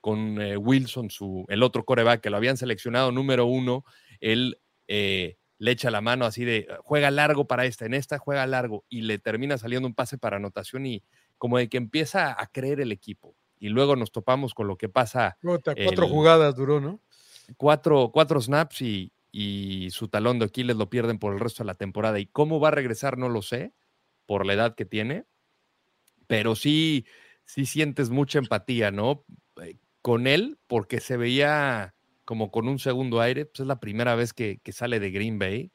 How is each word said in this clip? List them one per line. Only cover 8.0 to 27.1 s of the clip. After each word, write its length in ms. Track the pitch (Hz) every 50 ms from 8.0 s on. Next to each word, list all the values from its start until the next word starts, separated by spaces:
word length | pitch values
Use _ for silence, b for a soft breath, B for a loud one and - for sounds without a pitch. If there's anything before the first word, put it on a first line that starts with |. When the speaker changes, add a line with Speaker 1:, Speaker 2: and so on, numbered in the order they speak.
| 139 - 151 139
Speaker 1:
juega 300 | - - 143 139 131 131
largo", 380 | 135 127 123 120 107 101 _ _
y 140 | 127 120
le 180 | 110 110 107 101
termina 380 | _ 113 107 110 131 143 143 123
saliendo 300 | 104 127 123 127 127 127
un 40 | 113
pase 240 | - 123 - - 131
para 200 | - 113 101 101
anotación 480 | 101 101 - 104 98 - - 131 139
y 180 | 131 120 98 _ _ _ _ _ _ _ _
como 200 | - 123 120 123
de 100 | 123 110
que 80 | -
empieza 580 | 127 123 107 - 156 160 - - 196 175 143 120 95
a 60 | - -
creer 320 | _ 139 131 135 147 139
el 140 | 139 120 104
equipo. 420 | 95 _ - 98 _ _ - _ _ _ _ _ _
Y 80 | 104 107
luego 300 | 110 123 139 143 143 127
nos 160 | 117 - _
topamos 400 | - 90 - 127 135 139 120 -
con 140 | - 110 101
lo 100 | 95 -
que 100 | - 104
pasa 500 | - 131 123 110 - 127 117 95 87 _
Speaker 2:
Puta, 340 | - 175 175 170 - 165 143
cuatro 300 | - 196 190 190 180 175
Speaker 1:
el 60 | 131
Speaker 2:
jugadas 440 | 135 151 151 165 165 165 156 147 139
duró, 240 | 123 135 135 147 147
¿no? 220 | 139 147 190 220 _ _ b b b b b b b b 127 _
Speaker 1:
cuatro, 540 | 131 147 151 - - 165 151 139 127 113 -
cuatro 260 | 156 156 139 160 143
snaps 420 | 117 120 143 147 160 151 - -
y, 300 | 131 120 107 98 92 87 _ _ _ _ -
y 560 | 104 104 101 101 101 98 98 95 95 92 92
su 160 | 90 - 113 101
talón 320 | - 104 107 120 123 120
de 60 | 113
Aquiles 320 | 98 _ 127 123 123 120 110
lo 120 | 107 92
pierden 300 | - 120 113 117 113 101
por 140 | - 104 98
el 80 | 98
resto 220 | 117 117 - - 113
de 40 | 104
la 80 | 92
temporada. 440 | _ 101 98 92 104 107 110 107 101
Y 60 | 101 -
cómo 340 | _ - 151 151 160 156
va 80 | 143 156
a 20 |
regresar, 460 | 151 147 135 123 113 - - 139 123 123
no 100 | 127 123
lo 140 | 120 110
sé, 320 | 95 - 120 123 160 240 _ _ _ _ _ _ _ _ _ _ _
por 200 | _ 208 196 -
la 80 | 95 98
edad 220 | 101 113 117 113
que 100 | - 110
tiene, 400 | 95 - 107 107 117 143 196 311 _ _ _ _ _ _ _ _ _ _ _ _ _ _ _ _ _ _ _ _ _
pero 280 | 120 110 104 113 110
sí, 500 | 107 - 143 151 156 160 160 156 131 110 b